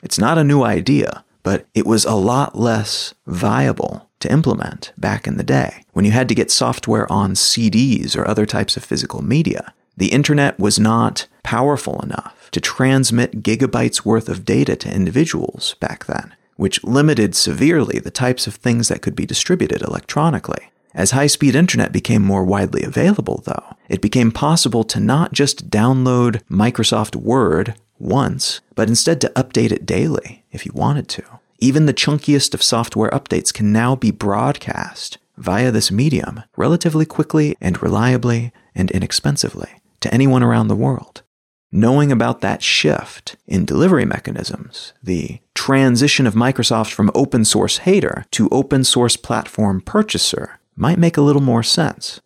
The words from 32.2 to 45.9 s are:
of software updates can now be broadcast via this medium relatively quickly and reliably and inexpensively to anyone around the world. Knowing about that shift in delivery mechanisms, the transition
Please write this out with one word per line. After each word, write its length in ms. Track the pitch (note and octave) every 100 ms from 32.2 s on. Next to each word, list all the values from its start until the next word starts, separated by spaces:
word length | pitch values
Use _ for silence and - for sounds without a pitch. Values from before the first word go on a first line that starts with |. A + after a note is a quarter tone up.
| - C#3+ -
of 80 | C3
software 480 | - A#2 A#2 - A2
updates 420 | C#3 - F2 -
can 180 | - G#2+
now 220 | A2 A#2+
be 160 | C3 A2+
broadcast 1080 | G2+ G#2 G2+ B2+ C#3+ - - - - - - _ -
via 340 | F2+ F#2+ B2+
this 200 | A2 -
medium 520 | G2 D3 C#3 - A2 - -
relatively 480 | A#2 E3+ E3+ D#3
quickly 520 | D#3 - D3+ D#3 D3 -
and 220 | - -
reliably 680 | F2 G2 A#2+ B2+ B2 A#2 A#2 _ _
and 160 | - F#2
inexpensively 800 | F#2+ F2+ - - C#2+ - - G1+ - _ _
to 120 | -
anyone 300 | A#2 C3+ B2+
around 260 | A#2+ A#2 A2
the 80 | G#2
world. 460 | C3 C3 - - _ _ _ _ _
Knowing 400 | - A2+ C3+ D3
about 300 | A#2+ A#2+ -
that 220 | F#2+ -
shift 720 | - - D3+ - - - - - -
in 180 | F#2+
delivery 420 | - C#2+ F3+ E3 G2+
mechanisms, 880 | - - - - - - - - _
the 380 | - F2+ D#2 - _
transition 720 | - - C3+ C3+